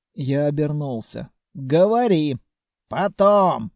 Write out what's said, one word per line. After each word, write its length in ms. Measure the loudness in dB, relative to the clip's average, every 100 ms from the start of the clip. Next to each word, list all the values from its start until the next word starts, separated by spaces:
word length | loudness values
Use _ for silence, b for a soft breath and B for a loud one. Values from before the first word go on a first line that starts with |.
| _
Я 320 | -10 -4 0 0
обернулся. 840 | -2 -4 -4 -6 -8 -10 -14 -14 _ _
«Говори». 840 | -12 0 2 4 2 2 2 0 -6 _ _ _ _ -10
«Потом. 840 | -4 -4 2 4 4 4 0 -6